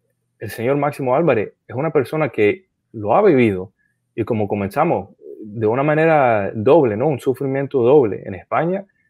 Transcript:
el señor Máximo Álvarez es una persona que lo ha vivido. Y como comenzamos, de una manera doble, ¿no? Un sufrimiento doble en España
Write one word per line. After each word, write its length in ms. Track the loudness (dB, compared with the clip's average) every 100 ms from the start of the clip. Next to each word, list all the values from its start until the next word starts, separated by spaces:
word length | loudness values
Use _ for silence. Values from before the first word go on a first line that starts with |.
| _ _ _ -16
el 100 | -14
señor 260 | -6 -2 -2
Máximo 380 | -2 -4 -2
Álvarez 380 | 0 2 0 -2 _ -12
es 80 | -6
una 140 | -2
persona 380 | -2 -2 -2 -4
que 380 | 0 0 0 _ _ _
lo 240 | -8 0 2
ha 60 |
vivido. 500 | 4 4 2 0 -8 _ _ _ _
Y 100 | -8
como 240 | -4 -2 -2
comenzamos, 640 | -4 -4 -2 0 -2 -6 _ -20 -18
de 280 | -14 -2 0
una 180 | 0
manera 680 | 0 2 4 4 4 2 -2
doble, 440 | -2 4 4 4 0
¿no? 100 | -2
Un 140 | -2
sufrimiento 600 | -2 -4 -4 -4 -2 0
doble 420 | 4 4 4 -2
en 100 | -10
España 500 | -12 -6 -4 -2 -4 -8 _ _